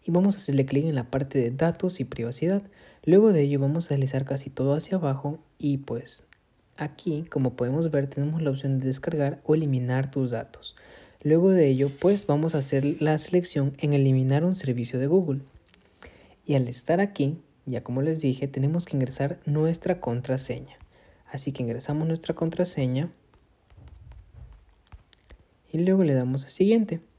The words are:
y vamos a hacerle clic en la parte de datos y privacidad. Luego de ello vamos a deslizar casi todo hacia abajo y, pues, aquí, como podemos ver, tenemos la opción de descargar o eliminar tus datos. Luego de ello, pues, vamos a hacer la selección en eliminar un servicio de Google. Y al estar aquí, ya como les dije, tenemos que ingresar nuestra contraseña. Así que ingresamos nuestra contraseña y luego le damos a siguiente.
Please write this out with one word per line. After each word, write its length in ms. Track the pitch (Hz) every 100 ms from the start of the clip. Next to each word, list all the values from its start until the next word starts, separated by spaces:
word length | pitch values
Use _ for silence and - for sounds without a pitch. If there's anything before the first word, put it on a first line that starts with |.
| -
y 60 |
vamos 240 | 175 190 196
a 20 |
hacerle 280 | - 139 135
clic 200 | 139 160
en 100 | 143
la 140 | 120
parte 280 | 135 139 135
de 120 | 117
datos 480 | 131 165 170 185 180
y 60 | 131
privacidad. 560 | - 117 120 165 196 202 _ - -
Luego 300 | - 185 220
de 80 | 175
ello 180 | 143 143
vamos 280 | 139 160 165
a 80 | 139
deslizar 280 | 135 135
casi 260 | 135 139 135
todo 240 | - 131
hacia 220 | 147 160 190
abajo 440 | 160 135 143 156 _ _
y, 220 | 147 139
pues, 480 | 139 117 117 - - - _ _ _ -
aquí, 480 | 147 - - 151 165
como 260 | 151 131 120
podemos 360 | 123 139 165
ver, 160 | 147 139
tenemos 340 | 143 143 160
la 100 | 151
opción 280 | 135 139 135
de 60 | 131
descargar 560 | 131 - 160 139 139
o 120 | - 156
eliminar 540 | 151 131 123 127 135
tus 200 | 139 131
datos. 480 | 113 - - - - - - - _
Luego 300 | 147 160 190
de 160 | 185 147
ello, 240 | 131 139 139
pues, 260 | 175 202 -
vamos 280 | 143 165 156
a 40 |
hacer 420 | 139 139 139 -
la 160 | 151 156
selección 560 | - 180 175 - 139 139
en 120 | 147
eliminar 540 | 143 135 131 131 139 175
un 100 | 185
servicio 440 | 135 123 117 127
de 80 | 135
Google. 340 | 185 170 139 - - _ _ _ _ - - - _ -
Y 100 | 143
al 140 | 123
estar 320 | 123 - 170
aquí, 380 | 202 - 143 160 - _ -
ya 180 | 120
como 180 | - 123
les 200 | 147 160
dije, 260 | 147 131 139
tenemos 380 | 139 139 170 170
que 100 | 139
ingresar 440 | 127 - 143 175 -
nuestra 540 | 147 156 165 185 180
contraseña. 800 | - 120 120 131 135 - 131 - - _ _ _ _
Así 220 | 135 143
que 120 | 135
ingresamos 440 | 120 110 - 147 160
nuestra 260 | 165 -
contraseña 800 | 170 165 165 180 - 127 127 170 - _ _ _ _ _ - - - - - - - - - _ _ _ - _ - _ - _ _ _
y 100 | 160
luego 260 | 180 190 170
le 80 |
damos 320 | 135 127 135 135
a 40 |
siguiente. 520 | - 196 226 214 165 _